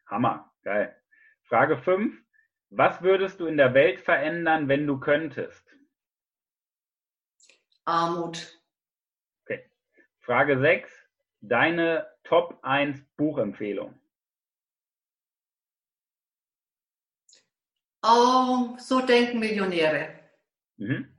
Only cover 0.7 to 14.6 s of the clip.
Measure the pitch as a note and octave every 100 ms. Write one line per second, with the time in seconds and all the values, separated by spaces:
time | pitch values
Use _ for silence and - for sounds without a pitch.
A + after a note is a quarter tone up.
0.7 | G#2 F#2+ - _ _ _ _ - A#2 D3
1.7 | C#3 F3+ F#3+ A3 - _ _ _ _ _
2.7 | G2+ D3+ - F3+ F#3+ F#3+ - D#3+ D3+ B2+
3.7 | C3 E3+ F#3 - D3+ D#3 E3+ E3 D#3+ C3+
4.7 | C#3 D3 C3 D3+ D3 D#3 - E2 - _
5.7 | _ _ _ _ _ _ _ _ _ _
6.7 | _ _ _ _ _ _ _ _ _ _
7.7 | _ E3 E3+ E3+ E3+ E3 E3 - - _
8.7 | _ _ _ _ _ _ _ - G2+ _
9.7 | _ _ _ _ _ - B2 C#3+ C3 D3
10.7 | G3 - - _ _ _ _ G#2 A#2+ D#3
11.7 | E3+ E3 D#3 - _ - E3+ F3 - C3
12.7 | C#3 C#3+ C3 _ - D3+ C#3+ G2+ - G#2
13.7 | G2 - - _ _ _ _ _ _